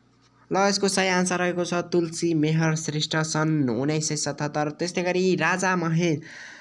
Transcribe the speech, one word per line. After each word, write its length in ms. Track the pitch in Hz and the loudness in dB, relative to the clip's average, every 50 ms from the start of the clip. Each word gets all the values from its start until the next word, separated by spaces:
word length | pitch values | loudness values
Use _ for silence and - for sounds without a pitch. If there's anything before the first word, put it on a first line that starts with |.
| _ _ _ _ _ _ _ _ _ - 165 | _ _ _ _ _ _ _ _ _ -2 0
ल, 40 | 185 | 2
यसको 300 | 196 202 196 202 202 196 | 2 2 2 2 0 0
सही 200 | 185 196 190 190 | 2 2 2 2
आन्सर 320 | 185 180 185 180 180 175 | 2 2 2 2 0 0
रहेको 260 | 180 180 175 180 175 | 0 0 0 0 -2
छ 80 | 170 175 | -2 -2
तुलसी 600 | 175 170 170 175 175 170 165 165 - 165 170 165 | -2 -2 0 0 0 0 0 -2 -2 -2 0 2
मेहर 420 | 156 147 156 156 160 165 160 156 | 2 2 2 2 2 2 2 0
श्रेष्ठ, 400 | 156 - - 147 156 151 - - | 0 -2 -4 -4 -4 -4 -2 -2
सन् 540 | 160 156 160 - 156 156 156 156 151 139 123 | -2 -2 0 0 0 0 2 2 2 2 2
उन्नाइस 400 | 113 110 135 147 151 156 151 - | 0 0 0 0 0 0 -2 -2
सय 60 | 151 | -4
सतहत्तर। 540 | 147 - 147 143 - 151 147 147 151 151 151 | -4 -4 -4 -4 -4 -6 -4 -2 -2 -2 -2
त्यस्तै 340 | 151 - 165 175 180 185 175 | -2 -4 -6 -4 -4 -2 -2
गरी 320 | 180 180 180 185 185 180 | 0 0 2 2 2 2
राजा 400 | 151 156 165 180 180 190 185 185 | 2 2 0 0 0 0 0 0
महे-, 440 | 180 165 165 165 160 180 170 156 - - - - - - - - - | 0 0 0 2 2 2 2 0 -2 -4 -8 -16 -18 -18 -18 -20 -20